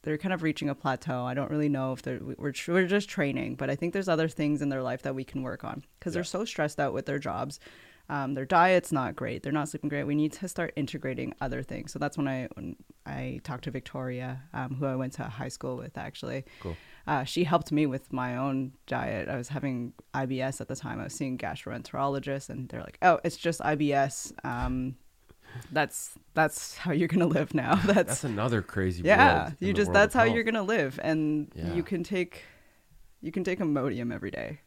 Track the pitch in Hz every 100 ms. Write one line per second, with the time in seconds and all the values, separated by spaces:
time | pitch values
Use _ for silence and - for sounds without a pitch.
0 | - 151 190 185 160 151 147 139 135 127
1 | 165 127 123 127 139 151 147 135 131 131
2 | - 127 - - 143 135 - 175 180 202
3 | 202 - 143 131 120 131 135 143 175 196
4 | 185 160 160 - 147 147 143 135 127 127
5 | 143 135 131 139 127 - - 139 - _
6 | 175 165 175 185 226 - 151 - 143 104
7 | 139 139 139 90 131 - - - - -
8 | - 143 135 135 135 175 180 185 175 151
9 | 123 - - - - 151 147 - 151 147
10 | 143 147 151 - 180 - 160 - 143 151
11 | 131 123 127 - 135 123 131 - - -
12 | 147 151 139 131 127 - 80 - - -
13 | - 135 127 127 - 151 143 123 - 135
14 | 127 123 127 127 131 - 127 135 139 131
15 | 131 - 117 110 131 - 131 123 120 -
16 | 151 - - 131 - - 90 82 - -
17 | - 147 127 - 175 170 - 151 151 131
18 | - 131 123 123 139 135 135 - - 123
19 | 127 107 - 131 123 139 139 127 120 -
20 | - 135 135 131 131 - - - - 110
21 | - - 135 127 - - - 113 - 143
22 | 139 139 135 139 - 131 127 - - -
23 | 180 - 170 - 170 165 - 151 147 139
24 | 135 - - - 127 120 123 127 131 127
25 | - _ _ - - 123 - 139 143 -
26 | - - - - 156 - - - 180 156
27 | 165 170 170 139 151 147 127 185 170 196
28 | - 120 135 104 120 117 - 104 92 87
29 | 160 208 277 95 - 147 190 190 190 190
30 | 214 254 226 233 226 226 190 226 135 127
31 | - 156 151 151 151 - 170 170 170 185
32 | 170 190 175 - - - - _ _ -
33 | - _ 156 185 185 185 170 143 131 92
34 | 80 - 98 - 55 143